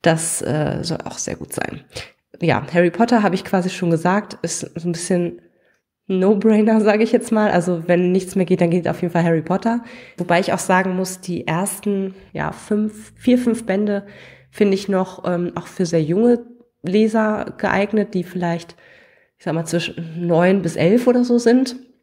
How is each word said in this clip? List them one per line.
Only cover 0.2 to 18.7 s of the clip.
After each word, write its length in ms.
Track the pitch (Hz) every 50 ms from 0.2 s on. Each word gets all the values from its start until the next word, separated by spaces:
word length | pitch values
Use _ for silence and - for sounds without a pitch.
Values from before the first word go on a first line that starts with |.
| 160 - - - -
äh, 400 | - 139 151 151 139 - - 147
soll 160 | 170 160 - -
auch 120 | - -
sehr 180 | - - - -
gut 160 | - - -
sein. 300 | - - - - - 139 - _ - - - - _ _ _ _ - -
Ja, 240 | 175 165 139 101 147 139
Harry 200 | 165 175 180 175
Potter, 320 | 170 - 233 233 247 233 208
habe 100 | 185 175
ich 100 | 185 -
quasi 280 | - - 190 175 185
schon 180 | - - 185 170
gesagt, 480 | 165 160 160 175 190 208 202 - - - -
ist 160 | 170 - -
so 280 | - - - 175 165
ein 40 | 175
bisschen 500 | 165 165 - - 190 175 175 170 - - _ _ _ _ _ _ _ _ _ _ _ _ _ -
No-Brainer, 720 | 190 185 185 196 220 202 220 220 214 208 214 220 220 220
sage 220 | 208 214 202 214 226
ich 80 | 233
jetzt 200 | - 240 240 -
mal. 200 | 226 214 214 208
Also 320 | - 175 170 180 180 165 165
wenn 260 | 175 180 180 180 180
nichts 240 | 180 190 185 180 -
mehr 100 | 190 180
geht, 140 | 165 185 175
dann 100 | 180 170
geht 160 | 165 180 165
auf 120 | - 156 - -
jeden 100 | - -
Fall 100 | 170 170
Harry 200 | 170 165 160 156
Potter. 400 | - 180 196 - 233 233 240 240 - - - - - -
Wobei 220 | - 175 - 175 175
ich 140 | 190 180 185
auch 40 |
sagen 380 | 185 - - 185 185 190 190 180
muss, 240 | 185 185 185 - -
die 260 | - - 175 165 -
ersten, 680 | - 160 170 196 196 - - - 208 202 196 190 190 190 - - - -
ja, 180 | 160 147 156
fünf, 640 | - - - - 214 208 214 214 - - - - _
vier, 220 | - - 254 254
fünf 300 | 247 - 233 220 233 -
Bände 400 | - 190 202 214 208 202 196 202 - - - - - - _ _ _
finde 240 | _ - 214 202 196
ich 160 | 190 196 -
noch, 340 | 196 185 185 185 - - - 180
ähm, 200 | 180 175 175 175 -
auch 140 | - -
für 180 | - - - 185
sehr 160 | 165 170 165
junge 380 | 156 147 170 202 233 240 240 233 240 - - _ _ _ _ _
Leser 720 | - 196 185 214 220 220 214 226 220 214 214 - - - - -
geeignet, 560 | - 196 - 185 202 202 220 214 202 208 -
die 80 | 185 175
vielleicht, 520 | - - 185 175 170 170 170 - -